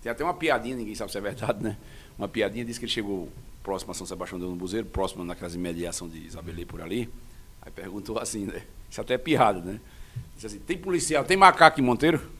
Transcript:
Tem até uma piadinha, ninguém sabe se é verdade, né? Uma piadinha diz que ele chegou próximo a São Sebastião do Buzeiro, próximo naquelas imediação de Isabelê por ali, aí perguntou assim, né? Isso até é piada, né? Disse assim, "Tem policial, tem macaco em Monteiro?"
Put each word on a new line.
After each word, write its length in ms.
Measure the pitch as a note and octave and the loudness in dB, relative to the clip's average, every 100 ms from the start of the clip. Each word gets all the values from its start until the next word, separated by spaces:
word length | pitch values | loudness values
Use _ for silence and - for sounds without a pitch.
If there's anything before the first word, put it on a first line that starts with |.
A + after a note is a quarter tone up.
Tem 100 | A#2 | -4
até 120 | A#2 | -2
uma 100 | D3 | -2
piadinha, 420 | - D#3 B2+ A2+ B2+ | 0 2 2 0 -6
ninguém 200 | G#2+ G2+ | -6 -6
sabe 160 | G#2 | -6
se 60 | G2+ | -4
é 40 | |
verdade, 420 | G2+ G2+ G#2+ G#2+ | -6 -4 -2 0
né? 140 | A2+ G#2 - - - - | -2 -4 -10 -18 -18 -8
Uma 100 | G2+ | -6
piadinha 380 | A2+ G2+ A2 A#2 | 0 0 0 -8
diz 120 | A#2 | -8
que 80 | A#2 | -4
ele 60 | |
chegou 380 | - G2+ G2 D#2+ - - - | -4 -2 -4 -6 -12 -16 -12
próximo 280 | - F#2+ F2 | -6 -4 -4
a 20 | |
São 120 | F2 F2+ | -10 -10
Sebastião 320 | F2+ F2+ F#2 | -8 -8 -6
do 100 | F2+ F2+ | -6 -6
Buzeiro, 320 | F2+ G#2 G#2 | -4 -4 -4
próximo 360 | - F#2+ - | -2 -2 -2
naquelas 320 | F2 F2 F2+ F2 | -8 -6 -8 -4
imediação 540 | F2+ E2+ F2 E2 E2+ | -4 -4 -6 -6 -10
de 80 | D#2+ D#2+ | -12 -14
Isabelê 400 | E2 E2 E2+ E2+ | -12 -10 -10 -10
por 160 | E2 | -10
ali, 280 | E2 G#2+ A#2 - - - - - | -6 -4 -6 -10 -16 -18 -20 -20
aí 100 | - | -18
perguntou 460 | - F#2+ G2+ G2 A2 | -14 -10 -10 -6 -6
assim, 260 | A2+ A2 G2 | -4 -6 -6
né? 180 | F2 - - - | -8 -14 -18 -14
Isso 100 | - | -10
até 140 | A2 | -2
é 40 | B2+ | -2
piada, 420 | - C#3 A#2 F#2+ | 2 6 6 6
né? 180 | F2 G#2+ - - - - - - | -4 -10 -12 -18 -14 -12 -14 -14
Disse 120 | A2 | -12
assim, 120 | G#2 | -12
"Tem 180 | - F3 | -6 -6
policial, 460 | F#3 F3 - D3 | -2 -2 2 0
tem 140 | C#3 F#3+ | 4 10
macaco 420 | F#3+ F3 D#3+ D3+ | 10 12 8 10
em 40 | |
Monteiro?" 380 | B2+ A#2 D#3 D#3+ - - | 4 6 4 4 0 -16